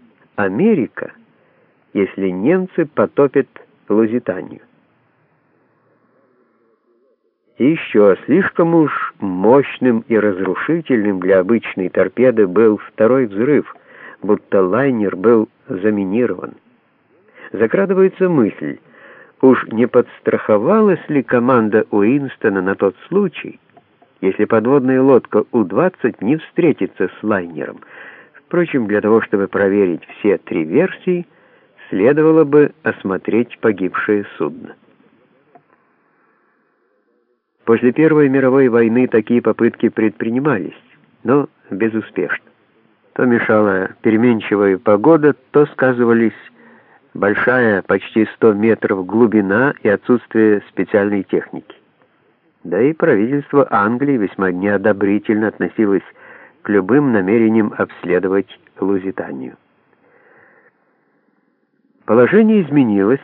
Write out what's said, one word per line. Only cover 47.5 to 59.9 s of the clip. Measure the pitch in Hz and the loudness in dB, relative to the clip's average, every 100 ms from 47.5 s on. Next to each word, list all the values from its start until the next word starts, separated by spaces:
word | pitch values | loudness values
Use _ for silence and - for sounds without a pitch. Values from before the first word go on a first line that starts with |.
| 127 117 98 | 0 2 0
почти | - 98 - 113 107 - | -2 -4 -2 -2 -2 2
сто | 113 | 2
метров | 101 113 104 110 98 92 | 2 0 0 -2 -4 -2
глубина | 110 120 107 95 104 139 - | 2 2 2 2 0 -2 -2
и | 107 | -2
отсутствие | 98 - 120 - 113 107 104 - | -2 0 -2 0 0 2 2 -4
специальной | - 90 104 101 101 | -8 -2 0 0 -4
техники. | 92 85 - - - - _ _ _ _ _ _ _ _ | -4 -4 -6 -14 -18 -20 _ _ _ _ _ _ _ _
Да | 87 87 | -6 0
и | 135 | 0
правительство | 156 190 107 113 143 143 143 131 | 0 0 0 0 -4 -2 0 2
Англии | 113 101 123 143 131 | 0 0 -2 -2 -2
весьма | 95 - 95 | -2 -2 -4
неодобрительно | 90 101 101 107 98 101 101 104 107 107 | -2 -2 0 0 0 0 -2 -2 -2 -2
относилось | - 87 - 104 95 - - - - - _ | -4 -6 -2 0 -2 -4 -20 -20 -20 -20 _
к | - | -2
любым | 104 92 135 143 | -2 2 0 2
намерениям | 107 92 117 113 110 107 - | 0 0 2 2 2 0 -4
обследовать | 92 - 87 90 92 98 95 - _ - | -6 -6 -4 -2 0 -2 -4 -12 _ -8
Лузитанию. | 95 98 95 - 85 71 127 - _ _ _ | -4 -4 -6 -10 -10 -12 -14 -18 _ _ _